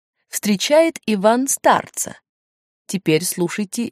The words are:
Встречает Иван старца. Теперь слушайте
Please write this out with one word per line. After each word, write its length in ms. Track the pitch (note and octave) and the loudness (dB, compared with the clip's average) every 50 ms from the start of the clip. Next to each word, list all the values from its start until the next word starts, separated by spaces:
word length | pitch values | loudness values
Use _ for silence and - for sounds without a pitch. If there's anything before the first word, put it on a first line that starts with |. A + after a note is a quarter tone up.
| _ _ _ _ _ | _ _ _ _ _
Встречает 720 | _ - - - G3+ G#3 F3+ - - D4 D#4 E4 E4 - - - | _ -10 -6 -2 -2 -2 0 0 2 4 4 4 4 0 -4 -4
Иван 420 | - G#3+ G3 F#3 A3 A#3 B3 C4+ | -4 -2 2 2 2 2 2 0
старца. 720 | C#4 - - - D#4 G#3 - - - - - - - - - _ _ _ _ _ _ _ _ _ _ _ _ _ | -2 -2 0 2 2 2 2 0 -6 -10 -10 -10 -10 -12 -18 _ _ _ _ _ _ _ _ _ _ _ _ _
Теперь 380 | - - F#3 - E3+ D#3 D#3+ F3+ | -8 -8 -4 0 2 2 2 2
слушайте 680 | - - F#3 F3 E3+ - - G#3 F#3 - A#3 A#3 - | -2 -4 -4 -4 -4 -4 -6 -8 -6 -6 -8 -8 -8